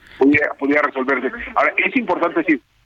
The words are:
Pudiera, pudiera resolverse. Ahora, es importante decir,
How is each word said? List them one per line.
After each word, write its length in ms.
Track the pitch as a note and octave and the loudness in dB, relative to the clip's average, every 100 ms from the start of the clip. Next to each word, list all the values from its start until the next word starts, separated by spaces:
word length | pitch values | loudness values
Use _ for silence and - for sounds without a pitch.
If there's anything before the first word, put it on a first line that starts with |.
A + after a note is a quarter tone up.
| - - | -10 0
Pudiera, 340 | C#3 D3 D3 | 2 4 0
pudiera 300 | - C#3 D3 | -2 0 0
resolverse. 480 | D3 C3+ B2+ B2+ B2 - - B2 | 0 -2 -2 -2 -2 -6 -6 0
Ahora, 180 | D3 - | 0 0
es 180 | - B3+ | 0 0
importante 460 | G#3 E3 E3+ D#3 | -2 0 0 0
decir, 200 | E3+ C#3+ _ _ | 0 -2 _ _